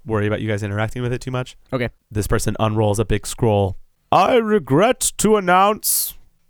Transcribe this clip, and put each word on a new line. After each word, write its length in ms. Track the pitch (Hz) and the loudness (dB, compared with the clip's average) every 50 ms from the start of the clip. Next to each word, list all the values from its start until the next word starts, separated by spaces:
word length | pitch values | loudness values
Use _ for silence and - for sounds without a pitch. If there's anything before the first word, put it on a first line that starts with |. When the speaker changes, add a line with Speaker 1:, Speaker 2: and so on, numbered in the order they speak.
| - | -8
Speaker 1:
worry 220 | 110 110 104 104 | -4 -2 -2 0
about 160 | 107 107 - | 0 -2 -2
you 60 | 107 110 | -2 -4
guys 160 | 107 101 107 | -4 -4 -4
interacting 400 | 101 101 104 110 107 107 123 123 | -4 -4 -4 -4 -4 -4 -6 -6
with 100 | 120 120 | -4 -6
it 80 | 120 | -6
too 80 | - 131 | -6 -6
much. 260 | 127 127 127 - - - _ - | -6 -6 -6 -8 -12 -20 _ -6
Speaker 2:
Okay. 180 | - 127 123 113 - _ _ - | -4 -4 -4 -4 -8 _ _ -8
Speaker 1:
This 160 | 104 107 98 | -6 -4 -2
person 300 | - 120 110 - 117 - - | 0 0 0 0 -2 -2 0
unrolls 380 | 110 110 107 110 110 107 104 107 | 0 0 2 2 2 2 2 0
a 80 | 110 | 0
big 220 | - 107 101 - - | -2 -2 -4 -4 -6
scroll. 500 | - - 123 113 104 101 98 95 101 - - _ _ _ _ - | -6 -2 0 2 2 2 2 0 -2 -6 -14 _ _ _ _ 2
"I 260 | - 160 185 - - 240 | 2 4 4 4 2 2
regret 640 | 226 214 214 208 143 120 131 151 202 247 254 - - - - - | 2 2 0 0 0 2 2 4 4 2 2 0 -4 -6 -2 0
to 180 | - 208 214 | 2 2 2
announce 800 | 208 190 175 180 185 196 208 220 185 - - - - - - - - - _ _ _ _ _ | 2 4 4 4 4 4 4 2 0 -2 -2 -2 -2 -4 -6 -8 -14 -20 _ _ _ _ _